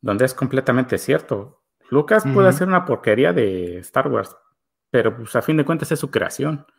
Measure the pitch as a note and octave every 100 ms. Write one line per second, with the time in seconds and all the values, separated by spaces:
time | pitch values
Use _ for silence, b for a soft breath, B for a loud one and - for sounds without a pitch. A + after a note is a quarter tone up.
0 | A#2 G2+ B2+ - B2+ B2+ C3 B2+ B2+ F#2+
1 | - C#3+ - G#2+ G2+ _ _ _ _ C3+
2 | D3 G#3+ C#3+ C3 F#3+ - F#3 F#3 - A#2
3 | - G#2+ D3+ F3 G#2+ F#2 F2 F2 F2 -
4 | C#3+ A#2 G2 - _ _ _ _ _ B2
5 | A2 A2+ A2+ B2 - D#3 D3 E3 C#3+ D3
6 | C#3+ - - - C#3+ D3+ -